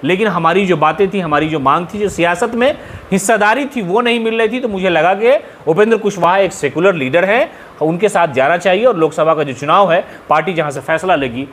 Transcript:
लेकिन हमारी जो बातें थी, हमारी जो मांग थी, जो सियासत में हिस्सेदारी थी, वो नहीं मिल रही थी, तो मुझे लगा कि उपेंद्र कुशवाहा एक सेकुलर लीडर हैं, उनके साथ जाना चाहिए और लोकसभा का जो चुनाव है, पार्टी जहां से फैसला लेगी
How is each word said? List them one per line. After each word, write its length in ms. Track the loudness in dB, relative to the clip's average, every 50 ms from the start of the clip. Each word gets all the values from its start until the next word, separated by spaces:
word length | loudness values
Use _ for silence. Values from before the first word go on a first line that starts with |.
| 0
लेकिन 240 | 0 0 0 0 0
हमारी 380 | 0 0 0 2 2 2 2
जो 120 | 2 2 2
बातें 320 | 2 0 2 2 -2 0
थी, 100 | 0 -4
हमारी 300 | -4 0 0 0 0 0
जो 100 | -2 0
मांग 280 | 0 2 2 2 0 -4 -6
थी, 60 | -4
जो 100 | -4 -4
सियासत 420 | -2 0 0 0 0 0 -2 -4 -2
में 220 | 0 0 0 0 -2 -10 -18 -18 -18 -8 -2
हिस्सेदारी 540 | -2 -2 2 2 2 2 4 2 2 0 -2
थी, 160 | -6 -6 -6
वो 200 | -6 -2 -2 0
नहीं 220 | 0 0 0 0 -2
मिल 160 | -2 -2 0
रही 100 | 0 0
थी, 100 | -2 -2
तो 80 | -4 -4
मुझे 220 | -4 -2 -2 0
लगा 240 | 2 2 2 2 0
कि 260 | 2 2 2 2 2 0 -6 -20 -10 -2 -2
उपेंद्र 300 | 2 2 4 2 2 0
कुशवाहा 400 | 0 -4 -2 0 0 2 2 2
एक 160 | 2 0 -2
सेकुलर 400 | -4 -6 -4 -2 2 2 2 2
लीडर 320 | 2 -2 0 0 0 2
हैं, 260 | 2 2 0 0 -2 -4 -18 -20 -20 -8 -4
उनके 280 | -2 -2 -2 0 -2 0
साथ 180 | 2 2 0 0
जाना 300 | 2 0 2 2 2 0
चाहिए 280 | 2 0 0 2 2
और 120 | 2 2 2
लोकसभा 360 | 0 -2 0 0 2 2 2
का 100 | 0 0
जो 100 | -4 -6
चुनाव 380 | -8 -2 0 2 4 4 4
है, 140 | 2 0 0 -4 -12 -20 -4 0
पार्टी 240 | 0 0 0 -2 -2
जहां 180 | -2 -4 -4
से 80 | -4 -8
फैसला 360 | -4 -2 -2 -2 0 0 0
लेगी 320 | 0 0 -4 -6 -8 -10 -12